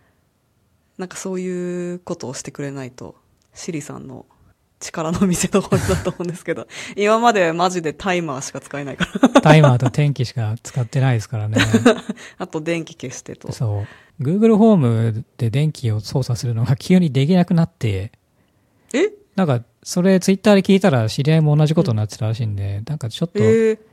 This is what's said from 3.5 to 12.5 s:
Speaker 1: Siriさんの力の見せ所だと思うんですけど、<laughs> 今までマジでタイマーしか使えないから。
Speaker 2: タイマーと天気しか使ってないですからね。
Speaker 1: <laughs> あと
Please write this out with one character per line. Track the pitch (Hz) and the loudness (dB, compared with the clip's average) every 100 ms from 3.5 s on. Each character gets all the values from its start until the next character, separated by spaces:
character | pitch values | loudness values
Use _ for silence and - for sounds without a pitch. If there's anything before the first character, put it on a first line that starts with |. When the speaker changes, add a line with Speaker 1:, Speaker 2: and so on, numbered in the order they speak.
Speaker 1:
Siri | - - 156 | -16 -10 -10
さ | 147 131 | -10 -16
ん | 131 | -16
の | 120 - _ _ _ _ _ | -18 -20 _ _ _ _ _
力 | - - 156 | -14 -8 -6
の | 175 196 | 0 0
見 | 165 | 0
せ | 185 | 0
所 | 196 - 185 | -2 0 -2
だ | - 180 | 0 -2
と | 180 | -4
思 | - | -6
う | |
ん | 175 | -10
で | 170 | -10
す | |
け | - 147 | -8 -8
ど、 | - - | -10 -16
<laughs> | - - | -14 -2
今 | 208 226 | 0 4
ま | 240 | 4
で | 208 170 | 4 2
マ | 165 180 | 2 -2
ジ | 180 | -2
で | 156 | -6
タ | 143 202 180 | -6 -4 -2
イ | |
マ | 160 135 | -2 -8
ー | |
し | - | -8
か | 139 | -12
使 | - 143 | -12 -12
え | |
な | 139 | -10
い | - | -8
か | 175 - | -6 2
ら。 | 247 - | 4 6
Speaker 2:
タ | 160 156 | 6 8
イ | |
マ | 147 123 | 6 4
ー | |
と | 131 | 0
天 | - 147 135 | 0 0 0
気 | 123 | -6
し | |
か | - 107 110 | -4 -6 -6
使 | - 135 | -8 -8
っ | 113 | -4
て | 135 | 0
な | 135 | 0
い | 120 | 0
で | |
す | - | -2
か | 113 | -6
ら | 107 | -2
ね。 | 107 - 220 240 - | -2 2 4 4 2
Speaker 1:
<laughs> | - - - - | -4 -14 -14 -14
あ | |
と | 175 | -8